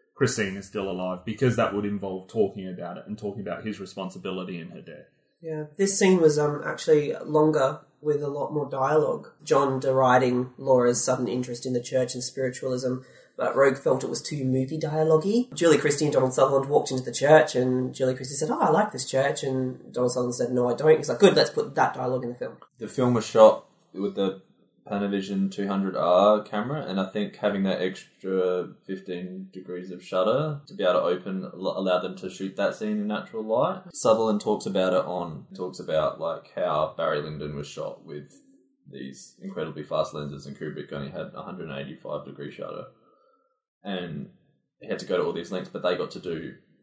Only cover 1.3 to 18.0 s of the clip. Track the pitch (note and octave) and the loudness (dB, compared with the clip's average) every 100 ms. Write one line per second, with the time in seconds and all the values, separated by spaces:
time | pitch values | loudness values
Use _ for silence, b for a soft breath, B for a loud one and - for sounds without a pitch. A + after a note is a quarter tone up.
1.3 | G#2+ A2+ G#2+ A2 G2+ G#2 G2+ F#2+ F#2 - | 0 0 2 0 -2 -4 -4 -6 -8 -6
2.3 | A2+ G2 G#2 F#2+ F2 F2 - - G#2 G#2 | 0 0 -2 -10 -10 -10 -12 -12 -10 -8
3.3 | G2 G2 - G#2+ G2 F#2 - F#2 F#2 F#2+ | -8 -8 -8 -8 -10 -10 -10 -10 -10 -8
4.3 | F#2 F#2 F2 E2 - - D2+ - _ _ | -8 -8 -10 -12 -16 -18 -20 -20 _ _
5.3 | _ E3 D#3 D3+ - G3 - F#3+ F#3 D#3+ | _ -10 -10 -8 -2 0 4 4 6 6
6.3 | D3 D3 D3 D3 D#3 - D3+ D3 - - | 6 0 -2 -6 -4 4 4 2 -6 0
7.3 | D3+ D#3 D3+ C3+ D3+ - _ D3+ C#3+ C#3+ | 4 4 4 0 -2 -14 _ -2 -2 -2
8.3 | C#3+ D3+ D3+ B2+ C3+ C3+ D#3 C#3+ - - | -6 -4 -4 -4 -2 2 2 2 -2 -8
9.3 | - - C#3 C#3 C3 C3+ C3 B2+ B2+ B2+ | -8 2 4 4 0 0 4 6 6 4
10.3 | B2 B2+ - C3+ B2+ B2 B2 - B2+ A#2 | 0 -2 -4 4 4 6 4 2 2 0
11.3 | B2 B2 A#2+ C3 B2 A#2+ C3 A#2+ B2+ - | -2 -4 -6 -2 -4 -2 -2 -2 -2 -4
12.3 | - C3 B2+ C3 B2+ B2+ B2+ B B B | -2 -4 -4 -4 -2 -4 -4 B B B
13.3 | - A#2+ B2+ C#3 - D#3 B2+ B2 - - | -6 -2 4 4 4 0 0 0 -4 -4
14.3 | D3 C3 C3 C3 D#3 D3+ D#3 D#3 D#3 G3 | -2 0 0 0 -4 -2 0 4 4 4
15.3 | A#3+ B3 - E3+ D3+ D3 - D3+ C3+ C3 | 2 0 4 6 6 6 2 4 4 4
16.3 | - C3+ C3+ C#3+ D3 - C3 B2+ - C#3 | 4 4 4 4 2 2 -4 -4 0 8
17.3 | D#3 - B2+ B2+ B2+ B2+ - | 8 8 2 2 0 -2 -2